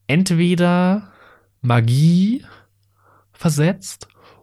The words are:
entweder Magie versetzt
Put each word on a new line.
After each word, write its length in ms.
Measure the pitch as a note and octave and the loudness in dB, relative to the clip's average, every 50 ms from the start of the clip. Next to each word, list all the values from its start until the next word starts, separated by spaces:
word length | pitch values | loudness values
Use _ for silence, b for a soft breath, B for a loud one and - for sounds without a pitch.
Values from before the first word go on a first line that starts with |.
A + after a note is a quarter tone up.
| _ - | _ -2
entweder 1040 | - E3+ F#3+ - F3 E3 F3 F3 F3+ E3+ F3 F3 F3 F3+ F3+ F3+ F#3+ G#3 G3+ b b b b b b b b b b _ | -2 0 0 0 0 0 0 0 0 0 0 0 2 2 2 0 0 -2 -4 b b b b b b b b b b _
Magie 840 | - A#2+ A#2 A#2+ A2+ A2+ B2 C3+ D3+ E3 F3 F3+ F#3+ G#3 A#3+ C#4+ - B B B B B _ _ _ _ _ _ _ _ _ _ _ _ _ _ | -4 0 0 0 2 0 0 2 2 2 2 2 2 0 -2 -4 -8 B B B B B _ _ _ _ _ _ _ _ _ _ _ _ _ _
versetzt 720 | - E3+ D3 C#3 D3+ E3+ F#3+ F#3+ - - - - - b b b b b b b | -4 -4 -2 0 0 -2 -2 -4 -10 -18 -18 -20 -20 b b b b b b b